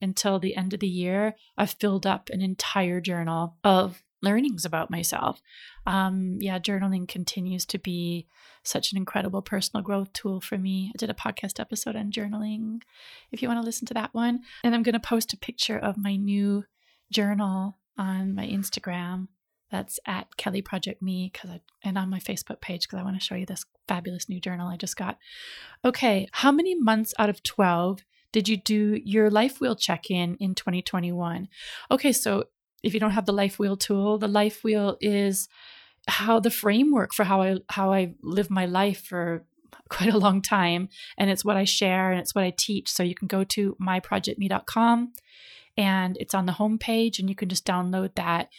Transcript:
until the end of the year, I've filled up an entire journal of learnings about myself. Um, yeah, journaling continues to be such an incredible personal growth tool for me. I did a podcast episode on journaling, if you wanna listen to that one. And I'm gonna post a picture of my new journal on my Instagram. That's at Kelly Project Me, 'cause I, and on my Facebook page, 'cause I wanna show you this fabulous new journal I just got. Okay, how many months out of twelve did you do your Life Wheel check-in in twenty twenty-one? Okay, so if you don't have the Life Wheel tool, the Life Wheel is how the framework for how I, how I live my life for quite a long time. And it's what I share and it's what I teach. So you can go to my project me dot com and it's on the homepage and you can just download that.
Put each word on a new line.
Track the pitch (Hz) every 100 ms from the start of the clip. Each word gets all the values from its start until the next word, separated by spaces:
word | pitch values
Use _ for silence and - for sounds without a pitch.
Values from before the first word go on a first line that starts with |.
until | 190 190 202 190
the | 190
end | 190 185
of | 185
the | 196
year, | 180 180 196 214 220 _ -
I've | 202 -
filled | 202 196 196
up | - -
an | 185
entire | 190 185 - 196 180 180
journal | 185 170 165 165 170 -
of | 202 185 190 - _ _
learnings | 196 220 285 175
about | 170 160 -
myself. | 170 165 - - - _ - - - -
Um, | 190 190 190 185 196
yeah, | 196 185
journaling | 190 196 196 185 180
continues | 185 180 202 180 180 -
to | 190
be | 185 175 170 170 - _ - -
such | - - -
an | 190
incredible | 190 202 190 190
personal | - 196 - 208
growth | 190 196 190
tool | - 202 185
for | - 202
me. | 190 190 190
I | -
did | 214
a |
podcast | 202 - - 196 -
episode | - 220 233
on | 214 208
journaling, | 220 208 214 214 214 220 233 - - - - -
if | 240
you | 247
wanna | 233
listen | 226 - 233
to |
that | 233 214
one. | 226 240 247 - -
And | 240
I'm | 233
gonna | 226 226
post | - 226 -
a | 196
picture | - - - 214
of | 202 196
my | 202 196
new | 202 202 202 202 - _ _ _ _
journal | 214 202 208 196 190 190 - _ -
on | 190 190 190
my | 196
Instagram. | - 196 190 - 190 180 175 185 185 _ _ _ _
That's | 190 - -
at | - 185 - -
Kelly | 202 190
Project | - 190 196 -
Me, | 185 185 185
'cause | - 180
I, | 170 _ _
and | 202 190
on | 190
my | 185
Facebook | - 190 - -
page, | - 175 -
'cause | 190
I |
wanna | 190 190
show | - 185
you | 185
this | 185 - _ -
fabulous | 180 180 180 -
new | 180
journal | 185 175 175
I | 175
just | 185 -
got. | 190 - - - - - - -
Okay, | 254 - 247 196 196
how | - 269
many | 294 370
months | 349 220 220 220 -
out | 208
of | 202
twelve | - - 185 170 180 190 - _ _
did | 220 202
you | 208
do | - 214 208 214
your | - 214 214
Life | 208 262 -
Wheel | 254 -
check-in | - 170 - 180 175 -
in | 190 185
twenty | - 180
twenty-one? | - 180 175 175 170 170 190 - - - -
Okay, | 262 285
so | - 220 202 - _ _ _
if | 185
you | 202
don't | 214
have | 208 196
the |
Life | 202 196 -
Wheel | 202 196
tool, | - 202 202 214
the | 208
Life | 208 214 -
Wheel | 220 214 202 -
is | 208 202 202 190 - - - - - _ -
how | - 208 226
the | 220
framework | - 208 214 302 262 -
for | -
how | 190 190
I, | 190 190 -
how | - 190
I | 196 180 -
live | - 190 202
my | 190 180
life | 185 202 190
for | - 180 170 165 - _ _ - -
quite | - 202
a | 214
long | 196 190
time. | - 202 175 175 190 - - -
And | 196
it's | 185
what | 208 196
I |
share | 196 - 190 185 190
and | 180
it's | 180 202
what |
I | 185 175
teach. | - 202 -
So | -
you | 180 180
can | 185
go | 190
to | 190 - 196 -
my | 190 185
project | - 190 - -
me | 196
dot | 190 -
com | 226 226 233 240 - - - - - - -
and | 196 190 185 -
it's | -
on | 190 185
the |
homepage | 170 214 220 - 226 226 -
and | 190
you |
can | 190 190
just | 185 -
download | 180 180 190 190
that. | - 170 170 -